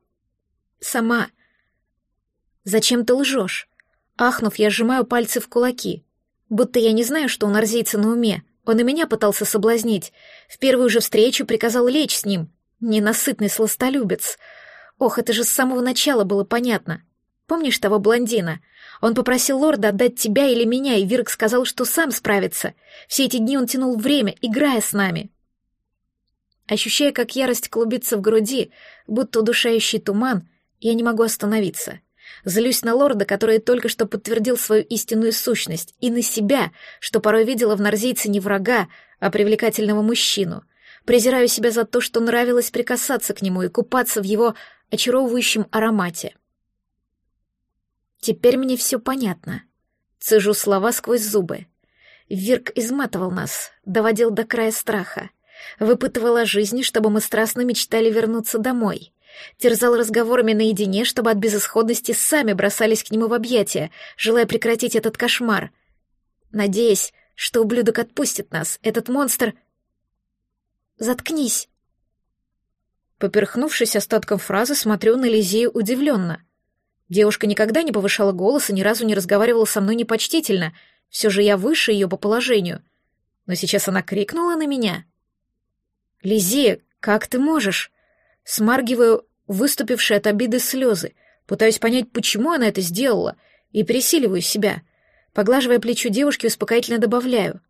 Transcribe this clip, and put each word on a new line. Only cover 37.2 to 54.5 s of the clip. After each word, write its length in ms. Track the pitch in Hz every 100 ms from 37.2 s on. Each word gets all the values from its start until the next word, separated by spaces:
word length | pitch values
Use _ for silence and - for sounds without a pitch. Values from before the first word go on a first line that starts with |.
порой 240 | 214 220
видела 320 | 220 254 226 208
в 40 |
нарзийце 480 | 202 208 240 240 214
не 120 | 202
врага, 480 | 190 196 190 240 170 - _ -
а 120 | 190
привлекательного 720 | 208 208 220 226 214 214 208
мужчину. 600 | 214 240 - - 185 175 - _ - -
Презираю 440 | - 240 233 254 247
себя 220 | 240 233
за 140 | 226
то, 160 | 220 247
что 200 | 240 233
нравилось 500 | 233 240 247 247 240
прикасаться 640 | 240 240 240 - 254 -
к 80 | -
нему 200 | 190 185
и 60 | 180
купаться 520 | - - 254 240 214
в 40 |
его 300 | 190 208 233 220 - _ _
очаровывающем 760 | 214 247 254 254 247 233 220 202
аромате. 640 | 220 220 214 175 - - - _ _ _ _ _ _ _ _ _ _ _ _ _ _ _ _ _ _
Теперь 360 | - 220 240 254
мне 200 | 262 247
все 220 | - 254
понятно. 640 | 233 269 226 170 - 190 - _ _ _ _ _
Цежу 360 | - 214 202
слова 380 | 202 - 196 214
сквозь 300 | 240 - 240
зубы. 440 | 214 208 170 - - _ _ _ _ _ -
Вирк 420 | 190 196 247 -
изматывал 560 | - 226 277 262 185 185
нас, 400 | 180 143 - - _
доводил 460 | - 208 214 220 233
до 140 | 208
края 260 | 226